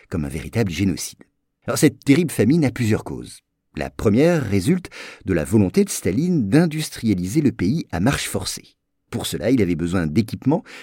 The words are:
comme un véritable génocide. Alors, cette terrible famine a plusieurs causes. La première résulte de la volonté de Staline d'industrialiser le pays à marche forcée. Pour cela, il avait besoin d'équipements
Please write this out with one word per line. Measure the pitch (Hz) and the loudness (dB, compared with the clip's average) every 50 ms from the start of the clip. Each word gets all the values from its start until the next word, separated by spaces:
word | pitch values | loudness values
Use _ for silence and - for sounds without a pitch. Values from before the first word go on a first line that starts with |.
| _ - | _ -8
comme | - 85 73 | -6 -6 -4
un | 69 | -4
véritable | 65 80 - - - 113 117 95 | -6 -8 -10 -6 -4 -2 -2 -2
génocide. | 80 76 101 95 78 - - - - - - _ _ _ _ _ _ _ _ | -2 -2 -2 -2 -2 -2 -6 -12 -14 -18 -20 _ _ _ _ _ _ _ _
Alors, | - 120 135 | -6 0 2
cette | 165 143 - - - | 2 2 2 2 2
terrible | - 139 151 180 147 | 4 4 4 4 0
famine | - - 110 113 147 175 156 | 0 2 2 4 4 4 2
a | 127 | 2
plusieurs | 123 - 123 104 107 - - | 0 0 0 0 0 0 -2
causes. | - - - 113 - - - _ _ _ _ _ _ - | -6 -12 -12 -12 -14 -18 -20 _ _ _ _ _ _ -8
La | - 71 65 | -8 -8 -8
première | - - - 110 98 120 147 170 180 160 127 | -6 -2 0 2 4 4 4 4 2 2 0
résulte | 98 98 101 87 117 180 180 180 - - - - - - - - | 0 0 0 2 2 0 0 -2 -8 -16 -18 -18 -18 -18 -10 -4
de | 98 92 | -2 -2
la | 82 76 | -2 0
volonté | 76 95 113 101 90 - - - | 2 4 4 4 4 4 2 0
de | - | 0
Staline | - - - 98 87 117 160 180 185 156 113 98 | 0 -4 -2 -2 0 0 0 0 2 0 2 2
d'industrialiser | 101 151 175 170 147 156 147 - - - - 113 101 90 87 92 107 160 | 4 4 4 2 0 -4 -8 -8 -8 -4 0 0 0 0 -2 -2 0 0
le | 151 131 | 2 0
pays | 113 - - 90 135 170 - - | 0 0 0 0 0 -2 -4 -4
à | - 85 | -4 -2
marche | 90 123 147 147 - - | 0 0 0 0 -2 -4
forcée. | - 98 95 - - - - - _ _ _ _ _ _ _ _ | -6 -6 -6 -6 -10 -10 -14 -20 _ _ _ _ _ _ _ _
Pour | - 117 90 | -8 -8 -6
cela, | - - 85 78 110 | -6 -6 -4 -2 0
il | 135 131 101 | 2 2 2
avait | 87 90 | 2 0
besoin | 78 85 87 85 98 85 | 0 -2 -2 0 0 -2
d'équipements | 78 76 - - - - - - 127 151 196 - - - - | 0 0 0 -2 -2 -4 -4 -2 0 0 0 -2 -6 -18 -20